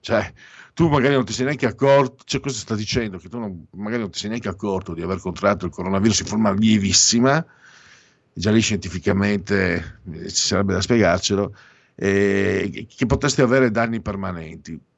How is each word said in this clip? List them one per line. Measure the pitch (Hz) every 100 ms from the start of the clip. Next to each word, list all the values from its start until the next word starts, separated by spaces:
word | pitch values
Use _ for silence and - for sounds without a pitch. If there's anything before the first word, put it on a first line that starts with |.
Cioè, | - 113 98 - - - -
tu | - 165
magari | 147 127
non | 143
ti | 107
sei | 110
neanche | 127 127 123
accorto, | - 139 139 131 -
cioè, | - 135
cosa | 135 120
sta | -
dicendo? | 107 107 127 113 92
Che | 92
tu | 117
non, | 110 90 73 90
magari | 104 117
non | 104
ti | -
sei | 104
neanche | 117 113
accorto | 92 101 95 90
di | 85
aver | 87 92
contratto | 92 85 151 147
il | 92
coronavirus | - 90 98 107 101
in | 92
forma | 107 107
lievissima, | 98 110 107 98 92 - 117 127 147 165 _ - - - - _ _ _
già | - 98
lì | 107
scientificamente, | 107 104 90 85 90 98 101 101 95 101 92 87 82 - -
eh, | 80 82
ci |
sarebbe | - - 95 98
da | 92
spiegarcelo, | - 120 95 87 - 98 98 101 - _ _ -
eh, | 98 98 101 98 98 95 104
che, | - 110
che | - 120
potresti | - 139 135
avere | 127 131 127
danni | 107 113 113
permanenti. | - 98 95 87 78 82 73 80 _